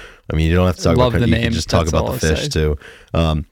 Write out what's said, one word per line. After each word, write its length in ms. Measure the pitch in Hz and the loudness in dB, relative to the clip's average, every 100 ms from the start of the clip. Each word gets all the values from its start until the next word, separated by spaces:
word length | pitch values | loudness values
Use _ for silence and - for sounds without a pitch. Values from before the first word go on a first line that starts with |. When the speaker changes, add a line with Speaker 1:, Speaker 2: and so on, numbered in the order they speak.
| - - - | -20 -18 -6
Speaker 1:
I 40 | 76 | -2
mean, 120 | 80 | 2
you 60 | 87 | 2
don't 120 | 92 | 2
have 100 | 87 | 0
to 60 | |
talk 120 | 90 82 | 0 2
Speaker 2:
Love 180 | 127 | 2
Speaker 1:
about 60 | 120 | 2
Speaker 2:
the 60 | 120 | 2
Speaker 1:
Country, 40 | |
you 40 | - | 0
can 80 | 117 | 0
Speaker 2:
name. 20 | |
Speaker 1:
just 160 | 80 - | -2 -2
talk 120 | 85 | 0
Speaker 2:
That's 80 | 80 | 0
Speaker 1:
about 100 | 78 - | -2 -2
Speaker 2:
all 80 | |
Speaker 1:
the 140 | - 80 | -2 -2
Speaker 2:
I'll 60 | 78 | 0
Speaker 1:
Fish 80 | |
Speaker 2:
say. 40 | 147 | -2
Speaker 1:
too. 280 | 85 78 73 - - - | 0 0 -2 -8 -20 -6
Um, 320 | 82 82 78 - | -2 0 -2 -6